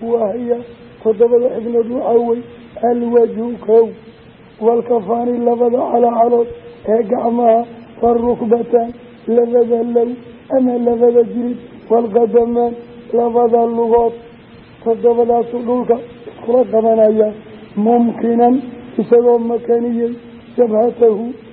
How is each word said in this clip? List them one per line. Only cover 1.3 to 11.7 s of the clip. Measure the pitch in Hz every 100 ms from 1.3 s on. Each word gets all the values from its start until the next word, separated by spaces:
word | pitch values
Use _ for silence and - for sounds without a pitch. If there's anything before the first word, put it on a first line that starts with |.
| 240 254
xubnood | 233 226 233 220
waxaa | 254 247 233 233
wey, | 240 - - - -
alwajhu | 233 240 233 240 226 196 240 220 -
kow, | 226 220 - - - - - - -
walkafaani | 220 240 233 240 185 233 240 240
labada | 233 233 240 247
calaacalood | - 240 240 226 233 233 233 - - - -
ee | 220
gacmaha, | 208 240 233 240 233 226 240 - - -
warukbataan | 233 233 240 233 226 233 233 233 233 - - - -
labada | 240 233 240 226 233
low | 240 233 240 254 - - - 269
ama | 247 240
labada | 233 233 240 240
jilib, | 214 233 240 - -